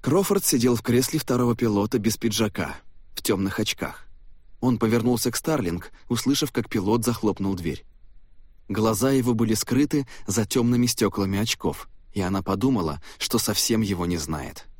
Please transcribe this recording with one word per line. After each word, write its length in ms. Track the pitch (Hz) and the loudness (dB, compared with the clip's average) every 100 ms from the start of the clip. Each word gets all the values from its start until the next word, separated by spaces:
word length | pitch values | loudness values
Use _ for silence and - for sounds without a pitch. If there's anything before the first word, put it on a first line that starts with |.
Крофорд 420 | - 170 196 202 | 2 2 4 2
сидел 320 | - 131 123 120 | 2 2 4 2
в 60 | |
кресле 380 | - 120 131 156 | 2 2 2 0
второго 360 | - 123 120 113 | 0 2 2 2
пилота 440 | 117 101 107 127 | 2 2 2 2
без 180 | 104 104 | 0 0
пиджака, 580 | 113 101 107 - 73 - - - - | -2 0 -2 -2 -6 -8 -16 -20 -16
в 80 | - | -6
темных 380 | - 98 98 - | -2 0 0 -2
очках. 480 | 104 - 73 - - - - - - - | -4 -4 -8 -10 -18 -20 -20 -20 -20 -4
Он 200 | 127 120 | 0 2
повернулся 500 | 113 117 113 120 123 | 2 2 2 2 0
к 40 | - | -2
Старлинг, 560 | - 151 90 87 - - - | -2 -2 -2 -4 -8 -18 -4
услышав, 420 | 120 123 139 147 | -2 2 0 0
как 180 | - - | -2 -2
пилот 360 | 113 95 117 117 | -2 2 2 0
захлопнул 480 | 117 107 92 98 | 0 0 0 -2
дверь. 320 | 92 82 67 - - - - - - - - - | -2 -4 -6 -12 -20 -20 -20 -20 -20 -20 -20 -8
Глаза 440 | 101 110 107 131 | 0 0 2 4
его 240 | 135 123 113 | 4 2 2
были 180 | 113 | 2
скрыты 540 | 107 - 131 147 151 139 - - | 0 2 2 2 0 -2 -8 -4
за 200 | 110 104 | -2 0
темными 420 | 131 120 120 120 | 2 2 4 2
стеклами 500 | - 104 101 95 98 | 2 0 2 0 0
очков, 500 | 113 - 82 - - - - | -2 -2 -2 -4 -12 -20 -8
и 80 | 101 | -4
она 200 | 92 95 | 0 -2
подумала, 580 | 92 98 131 120 80 73 - - | -2 0 2 2 0 -4 -12 -10
что 180 | - 117 | -2 0
совсем 440 | - 104 - 110 | 0 -2 0 0
его 260 | 107 90 87 | 0 0 0
не 100 | 87 | -2
знает. 500 | 76 78 65 - - | -4 -6 -6 -14 -18